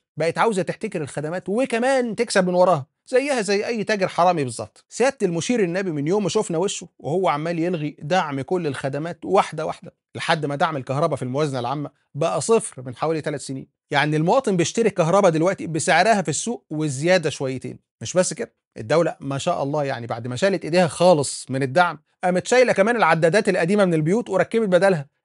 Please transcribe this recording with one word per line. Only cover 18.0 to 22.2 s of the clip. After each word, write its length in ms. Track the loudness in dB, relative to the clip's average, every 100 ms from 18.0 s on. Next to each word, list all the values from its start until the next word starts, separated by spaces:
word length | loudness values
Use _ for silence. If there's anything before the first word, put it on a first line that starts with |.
مش 120 | -4
بس 200 | 0 0
كده، 200 | -4 -10 _ _ -10
الدولة 400 | 0 2 2 -2
ما 180 | -6 -4
شاء 240 | -2 -2
الله 220 | -2 -4
يعني 220 | -4 -6 -8
بعد 200 | -8 -8
ما 100 | -2
شالت 280 | 0 0
إيديها 220 | 0 2 2
خالص 600 | 4 4 4 2 -6 -6
من 120 | -4
الدعم 360 | 0 2 2 0 _ _